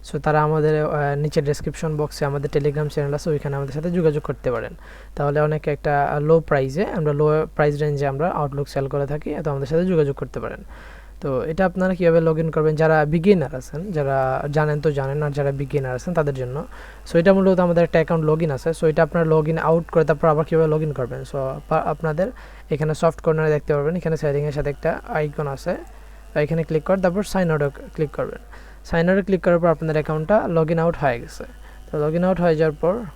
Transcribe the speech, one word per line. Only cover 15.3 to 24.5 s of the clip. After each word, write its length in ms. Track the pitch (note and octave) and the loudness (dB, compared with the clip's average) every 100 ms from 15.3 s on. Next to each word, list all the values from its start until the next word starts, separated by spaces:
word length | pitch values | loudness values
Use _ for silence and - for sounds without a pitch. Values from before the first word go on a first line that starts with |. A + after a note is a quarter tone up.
| C#3 | 0
যারা 140 | C#3 C#3 | -2 -2
বিগিনার 340 | C#3 C#3+ C3 B2+ | -2 -2 -2 -4
আছেন 140 | - E3+ | -2 0
তাদের 160 | D3 C3+ | 0 -2
জন্য। 160 | B2 C3+ - - - - - | -4 -6 -8 -14 -18 -18 0
So 60 | E3+ | 4
এটা 100 | E3+ F#3+ | 6 6
মূলত 220 | F#3+ F#3 F3+ | 6 4 4
আমাদের 160 | E3+ E3+ | 4 4
একটা 100 | E3 | 2
অ্যাকাউন্ট 240 | D#3 E3 D3+ | 2 2 2
log 100 | D#3 | 2
in 60 | D#3+ C3 | 0 0
আছে, 140 | E3 E3 | -2 0
so 40 | D#3+ | 2
এটা 120 | D#3 D#3+ | 4 2
আপনারা 180 | F3 D#3+ | 2 4
log 120 | D#3 D3+ | 4 2
in 60 | D#3+ D3+ | 0 2
out 160 | E3 E3 | 2 2
করে 100 | E3 D#3 | 2 2
তারপর 160 | D3+ E3 | 4 4
আবার 120 | D3+ D#3 | 2 2
কীভাবে 200 | D#3+ D#3+ | 2 2
log 80 | D#3 D#3 | 2 0
in 60 | C#3 | -4
করবেন। 220 | A#2+ B2+ C3+ | -6 -6 -8
So 60 | C#3+ C3 C#3+ | -6 -6 -8
আপা-, 260 | - D#3+ - | -2 0 0
আপনাদের 360 | D3+ D#3+ D3+ G3+ - - - - | -2 -2 -2 -2 -4 -18 -20 -6
এখানে 180 | D3 D#3 D3+ | -2 -2 2
সফট 160 | E3+ - | 0 2
কর্নারে 260 | E3 D#3 D#3 D3+ | 0 2 2 0
দেখতে 140 | - D3 | 0 0
পারবেন, 180 | C#3+ F3 | 0 -2
এখানে 160 | E3 D#3+ | -2 -2
সেটিংয়ের 320 | D3+ C#3+ D3 | 0 0 -2